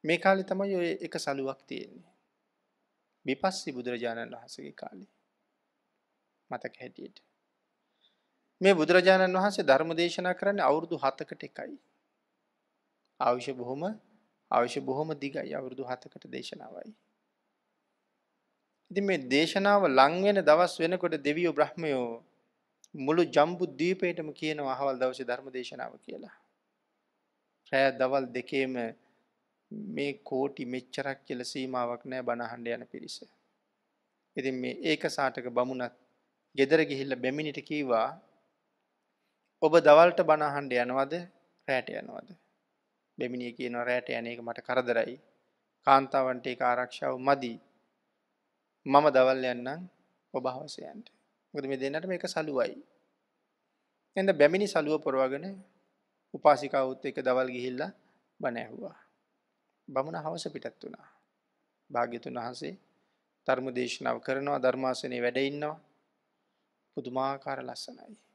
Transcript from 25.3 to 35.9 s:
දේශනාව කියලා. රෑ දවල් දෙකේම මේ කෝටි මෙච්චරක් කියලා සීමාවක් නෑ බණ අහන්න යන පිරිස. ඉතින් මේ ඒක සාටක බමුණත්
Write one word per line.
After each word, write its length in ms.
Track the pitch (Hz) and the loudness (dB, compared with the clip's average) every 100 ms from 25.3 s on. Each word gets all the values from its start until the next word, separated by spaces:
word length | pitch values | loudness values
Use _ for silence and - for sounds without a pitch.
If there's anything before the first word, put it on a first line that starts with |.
| 123 135 | -6 -8
දේශනාව 440 | 127 120 - - - | -10 -10 -10 -12 -12
කියලා. 380 | - - 220 - _ _ _ _ _ _ _ _ _ _ _ _ _ | -16 -16 -16 -20 _ _ _ _ _ _ _ _ _ _ _ _ _
රෑ 200 | 135 135 | 2 2
දවල් 340 | 123 131 135 127 | 2 0 0 -2
දෙකේම 500 | 120 123 139 131 127 113 117 _ _ _ _ _ _ _ - 214 | -8 -4 -2 -2 -2 -6 -8 _ _ _ _ _ _ _ -14 -10
මේ 240 | - 143 139 | -6 -6 -6
කෝටි 400 | - 135 139 135 123 | -8 -4 -4 -6 -8
මෙච්චරක් 540 | 127 127 - 135 135 _ | -8 -8 -8 -8 -8 _
කියලා 180 | 127 | -10
සීමාවක් 580 | 123 143 131 127 120 120 - | -8 -8 -6 -4 -4 -6 -8
නෑ 160 | 131 | -8
බණ 200 | 123 120 | -4 -6
අහන්න 260 | 117 120 117 | -6 -8 -8
යන 180 | 117 123 | -8 -8
පිරිස. 320 | - - - 226 _ _ _ _ _ _ _ _ _ _ - | -16 -14 -16 -16 _ _ _ _ _ _ _ _ _ _ -6
ඉතින් 180 | 131 127 | -4 -4
මේ 240 | 123 123 | -6 -4
ඒක 200 | 208 151 160 | -2 0 -2
සාටක 380 | - 135 127 123 | -2 -2 -2 -4
බමුණත් 460 | 120 127 131 123 | -2 -2 -2 -8